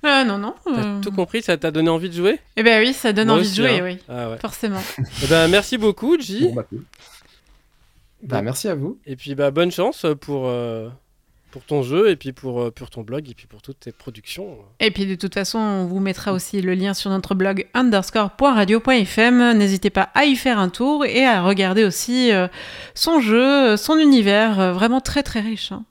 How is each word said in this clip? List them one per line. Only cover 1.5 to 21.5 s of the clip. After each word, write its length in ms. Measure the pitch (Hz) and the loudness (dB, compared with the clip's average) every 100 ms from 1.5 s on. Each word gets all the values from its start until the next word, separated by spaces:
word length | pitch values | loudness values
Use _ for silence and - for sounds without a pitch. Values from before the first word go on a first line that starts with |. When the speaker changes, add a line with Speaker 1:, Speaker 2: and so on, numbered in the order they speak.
| 165 | -2
Speaker 2:
t'a 140 | 160 | 0
donné 180 | 156 165 | 0 0
envie 180 | 165 180 | 0 -4
de 40 | |
jouer ? 260 | 170 185 294 _ - | -2 0 0 _ 0
Speaker 1:
Eh 80 | |
ben 180 | 226 220 | 4 4
oui, 120 | 233 | 2
ça 180 | 269 233 | 0 -2
donne 160 | 208 220 | 0 2
Speaker 2:
Moi 80 | 220 | 2
Speaker 1:
envie 80 | 214 | 2
de 40 | |
Speaker 2:
aussi, 60 | 190 | 0
Speaker 1:
jouer, 180 | 262 208 | 0 0
Speaker 2:
hein. 40 | |
Speaker 1:
oui. 140 | 180 180 - | -2 -10 -12
Speaker 2:
Ah 220 | 123 117 | -10 -8
ouais. 80 | 113 | -8
Speaker 1:
Forcément. 420 | 110 - - 135 98 - | -10 -8 -6 -6 -8 -8
Speaker 2:
<laughs> 260 | 131 - | -8 -6
Eh 40 | 139 | 2
ben, 200 | 165 165 | 4 4
merci 280 | 196 196 247 | 2 0 0
beaucoup, 400 | 214 202 240 339 | 0 0 0 0
J. 260 | 247 202 | -2 -2
Speaker 3:
Bon, 100 | 339 | -2
bah, 100 | 247 - | -2 -8
cool. 140 | 113 - _ - - _ _ _ _ _ _ _ _ _ _ | -14 -16 _ -20 -20 _ _ _ _ _ _ _ _ _ _
Bah, 160 | 208 120 | -6 -4
Speaker 2:
Et 20 | |
Speaker 3:
merci 240 | 107 131 214 | -4 -6 -4
à 60 | 160 | -4
vous. 220 | 147 262 - | -6 -10 -14
Speaker 2:
et 100 | 131 | -14
puis, 180 | 143 139 | -10 -2
bah, 160 | 143 | 0
bonne 200 | 139 175 | 2 0
chance 340 | 170 202 - 170 147 | 0 -4 -2 -4 -4
pour, 260 | - 143 127 | -6 -6 -4
euh, 400 | 120 120 113 110 127 _ _ _ _ _ | -4 -6 -8 -10 -16 _ _ _ _ _
pour 120 | 131 - | -20 -4
ton 160 | 147 | -4
jeu, 260 | 123 160 214 | -2 2 2
et 60 | 160 | 0
puis 160 | 135 | -6
pour, 300 | 131 131 120 | -12 -8 -4
euh, 100 | 120 | -4
pour 180 | - 123 | -8 -18
ton 120 | - | -16
blog, 280 | 107 135 143 | -10 -12 -12
et 40 | |
puis 140 | 117 - | -20 -20
pour 140 | 107 | -20
toutes 180 | - 120 | -20 -18
tes 100 | - | -18
productions. 680 | - - 107 - - 196 123 101 _ | -18 -20 -18 -16 -14 -14 -16 -20 _
Speaker 1:
Et 120 | 214 | -2
puis, 140 | 202 196 | -2 -6
de 100 | 185 | -6
toute 180 | 196 | -6
façon, 260 | 202 190 226 | -6 -4 -4
on 260 | 214 196 180 | -2 -2 -2
vous 140 | 185 | -2
mettra 320 | 196 185 - | -4 -4 -4
aussi 300 | 185 - 202 | -4 -4 -4
le 120 | 185 | -2
lien 200 | 185 196 | -2 -2
sur 160 | 190 202 | -4 -2
notre 260 | 190 - 196 | -4 -2 -2
blog 320 | 190 196 - | 0 -2 -4
underscore 600 | 247 254 202 185 226 202 - | 0 2 2 0 -2 -2 2
point 160 | 285 | 2
radio 260 | 233 190 226 | 4 4 2
point 240 | 240 254 | 4 2
F 140 | 190 - | 2 2
M. 400 | 233 247 240 226 | 4 6 6 4
N'hésitez 320 | 202 190 202 | 4 2 0
pas 200 | 196 185 | 0 0
à 100 | - 294 | 2 2
y 100 | 254 | 2
faire 220 | 262 220 | 0 2
un 100 | 180 | 0
tour 340 | - 254 294 | 0 -2 0
et 220 | 285 233 262 | 0 2 2
à 180 | 208 | 4
regarder 400 | 180 | 2